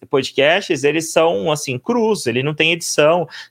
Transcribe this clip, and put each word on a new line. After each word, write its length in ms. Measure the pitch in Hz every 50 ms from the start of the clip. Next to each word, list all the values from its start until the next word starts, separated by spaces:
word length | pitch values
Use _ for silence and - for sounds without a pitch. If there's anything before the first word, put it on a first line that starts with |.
| - -
podcasts, 760 | - 135 135 - - - 135 147 170 202 196 - 170 135 135
eles 280 | 143 151 165 156 160
são, 400 | - 175 160 165 180 202 190 165
assim, 260 | 151 151 - - 123 127
crus, 480 | - - 240 247 220 220 214 156 -
ele 160 | 123 113 123
não 120 | 131 147 156
tem 180 | 151 156 160
edição, 560 | 170 170 170 - - - 147 151 170 180 160 - - - - -